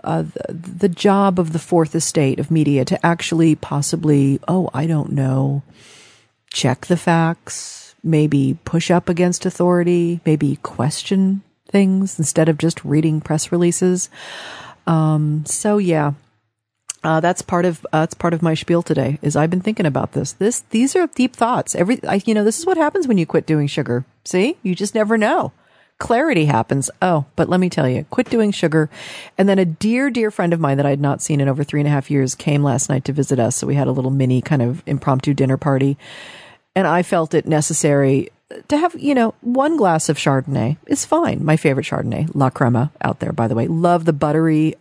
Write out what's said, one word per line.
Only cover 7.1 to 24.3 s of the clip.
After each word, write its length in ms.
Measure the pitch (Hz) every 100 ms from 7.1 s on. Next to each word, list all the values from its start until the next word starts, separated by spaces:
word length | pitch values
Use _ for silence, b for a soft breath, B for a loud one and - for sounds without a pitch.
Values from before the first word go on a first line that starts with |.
| 165 160 170 - - - - - _
maybe 560 | 165 156 151 147 135 151
push 260 | - 165 -
up 200 | 175 -
against 360 | 175 180 175 185
authority, 760 | - 180 180 175 175 170 170 165
maybe 300 | 156 147 139
question 840 | - - 151 - - 190 190 196 - _ _
things 500 | 202 190 190 196 -
instead 300 | 143 - 160
of 100 | 151
just 280 | 160 - 147
reading 340 | 147 160 156
press 320 | - 156 -
releases. 580 | 175 175 170 180 180 - B B B B B B B -
Um, 560 | 160 156 156 151 151 147
so 340 | - 208 208
yeah, 340 | 185 156 147 143 _ _ _ _ _ _ - -
uh, 160 | 160 160
that's 220 | 175 180
part 240 | - 175 180
of, 200 | 165 -
uh, 100 | 156
that's 120 | 160
part 200 | - 170
of 80 | 165
my 120 | 170
spiel 300 | 156 - 170
today 360 | - 156 127 147
is 140 | 151 147
I've 140 | 156
been 100 | 180
thinking 260 | 196 220 165
about 260 | 131 -
this. 200 | 139 139
This, 280 | - 202 - -
these 260 | 226 269 381
are 120 | 339
deep 280 | - 247 -
thoughts. 400 | 233 247 - -
Every, 240 | 175 254 -
I, 140 | 196 226
you 80 |
know, 120 | 214 208
this 140 | 226
is 60 | 339
what 120 | 349
happens 280 | 302 392 277
when 120 | 202
you 80 | 160
quit 220 | 160 -
doing 200 | 156 143
sugar. 380 | - 131 120 - _
See, 340 | -